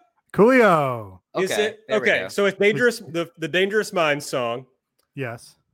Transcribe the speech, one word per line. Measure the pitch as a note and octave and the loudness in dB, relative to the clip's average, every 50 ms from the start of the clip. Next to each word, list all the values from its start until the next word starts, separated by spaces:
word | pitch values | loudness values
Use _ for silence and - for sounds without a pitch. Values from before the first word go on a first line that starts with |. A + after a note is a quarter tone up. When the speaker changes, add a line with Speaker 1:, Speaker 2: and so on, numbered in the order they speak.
| _ _ _ _ _ _ - | _ _ _ _ _ _ 0
Speaker 1:
Coolio. | - G3+ A#3+ C4 B3+ A3+ G3+ F3 D#3 C#3+ C3 B2 A#2 G#2+ G2 F#2 F#2 _ _ - D#3 | 4 4 6 6 6 6 6 4 4 2 0 -2 -6 -8 -12 -18 -20 _ _ -6 -4
Speaker 2:
Is | F#3+ F3+ | -4 -2
Speaker 3:
Okay, | B2 G#3 G#3+ | 0 -2 -2
Speaker 2:
it? | A3 - - _ - | -2 -4 -8 _ -4
Speaker 3:
there | - G#3 | -4 -2
we | G3 G#3+ | 0 0
Speaker 2:
Okay, | E3+ C3 | 0 0
Speaker 3:
go. | F#2 F#2+ | -2 -4
Speaker 2:
so | - - G3+ G3 | -2 -2 0 0
it's | - - | 0 2
Dangerous, | G3 G#3 A3 - B3 A#3+ A3+ A#3 | 2 2 2 2 2 0 0 -2
the, | G3 - E3 E3+ E3+ E3 _ - | -8 -10 -6 -6 -6 -8 _ -10
the | D#3+ D#3+ | -6 -4
Dangerous | C#3 F3+ F#3+ G3+ G3+ G#3+ G3 - - | 0 0 0 0 0 -2 -2 -2 0
Minds | F3+ D#3+ D3+ C#3+ D3 C#3 | 0 0 0 0 -2 -4
song. | - - C#3 B2 A#2 A#2 A#2+ C3 - _ _ _ _ _ _ _ _ - | -6 -4 -4 -2 -4 -4 -6 -10 -14 _ _ _ _ _ _ _ _ -12
Speaker 1:
Yes. | C#3+ C3+ A#2+ A#2 A#2+ - - _ _ _ _ | -10 -10 -10 -10 -12 -18 -20 _ _ _ _